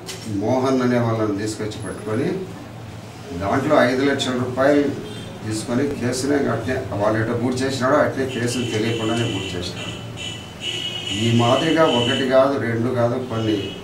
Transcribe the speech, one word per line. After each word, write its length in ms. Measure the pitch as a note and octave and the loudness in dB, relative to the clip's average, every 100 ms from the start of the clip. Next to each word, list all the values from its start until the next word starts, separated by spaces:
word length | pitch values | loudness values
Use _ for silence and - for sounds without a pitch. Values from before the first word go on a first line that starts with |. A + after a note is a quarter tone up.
| - - A2+ | -10 -10 -6
మోహన్ 540 | G2+ A2 C3 C3 C3 | -2 0 2 2 2
అనే 160 | B2 B2 | 4 2
వాళ్ళని 400 | A#2 A2+ G#2+ G2 | 2 0 0 0
తీసుకొచ్చి 320 | G#2+ - G#2 | -2 -4 -6
పట్టుకొని 840 | A2 F#2 - G#2+ A2 E3+ F#3+ F#3 - - - - - - - - | -6 -8 -8 -4 -2 0 -2 -6 -12 -14 -14 -14 -14 -14 -14 -10
దాంట్లో 500 | E2+ G2 C3+ - - | -6 -2 0 4 4
ఐదు 220 | B2 C3 | 4 4
లక్షల 280 | C#3+ B2+ C3 | 2 2 -2
రూపాయలు 500 | B2+ B2 C3 C#3 D3 C3+ - - - - - A2 | -2 -2 2 4 4 2 -2 -8 -10 -12 -10 -6
తీసుకొని 420 | A2 - A#2+ C#3+ | -6 -2 0 0
కేసునే 480 | B2+ B2 B2+ C3+ C#3+ | -2 -2 -2 0 2
అట్నే 460 | A#2+ A#2 B2+ - - | 2 -2 -2 -4 -4
వాళ్ళు 280 | G#2 G#2+ A2 | 0 2 2
ఎట్లా 160 | A2+ A#2+ | 0 0
బూట్ 260 | B2 A#2+ | 0 0
చేసినాడో 340 | C3 - C3+ D3 | -2 0 4 4
అట్నే 280 | B2 C3+ | 4 0
కేసులు 400 | B2 A#2 A#2 B2 | -2 -2 -2 -2
తెలియకుండానే 600 | A2 A2 A2+ A2 A2 A#2 | -2 0 0 0 0 0
బూట్ 320 | A2 F#2 F2+ F2 | 0 -2 -4 -6
చేసినాడు. 500 | F2 - - - - - - - - - - - - - - | -6 -8 -10 -10 -10 -10 -10 -10 -14 -10 -6 -4 -6 -6 -4
ఈ 240 | G2 A#2 A#2 | 0 4 4
మాదిరిగా 460 | A#2+ C3+ D#3+ D#3+ | 6 4 4 6
ఒకటి 440 | D#3+ A#2+ A#2+ B2 B2+ | 6 4 2 2 4
కాదు, 320 | C3 C#3 C3+ | 6 6 4
రెండు 340 | A2+ A2+ A#2+ | 0 0 0
కాదు, 300 | B2 A#2+ B2 | 2 2 0
కొన్ని 520 | A#2+ A2+ A2 G#2 F#2 - | -2 -2 0 0 -2 -8